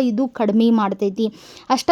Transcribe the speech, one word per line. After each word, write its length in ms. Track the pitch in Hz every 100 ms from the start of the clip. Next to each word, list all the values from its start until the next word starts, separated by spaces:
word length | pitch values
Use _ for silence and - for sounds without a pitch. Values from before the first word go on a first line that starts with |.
ಇದು 280 | 254 214 262
ಕಡಿಮೆ 420 | - 220 220 233
ಮಾಡ್ತೈತಿ. 580 | 226 196 196 202 196 220 - - - -
ಅಷ್ಟ 200 | 262 -